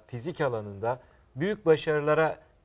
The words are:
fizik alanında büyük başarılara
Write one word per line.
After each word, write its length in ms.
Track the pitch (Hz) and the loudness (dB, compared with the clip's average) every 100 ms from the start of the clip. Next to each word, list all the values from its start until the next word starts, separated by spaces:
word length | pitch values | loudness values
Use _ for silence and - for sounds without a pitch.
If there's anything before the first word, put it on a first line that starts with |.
| - | -10
fizik 340 | 120 151 151 | -10 -8 -2
alanında 580 | 139 113 104 98 113 127 - _ _ | -2 -2 -6 -6 -4 -4 -8 _ _
büyük 300 | 127 190 208 | -4 -4 2
başarılara 720 | 165 151 160 151 147 151 156 - - _ | 4 4 2 0 2 2 2 -2 -14 _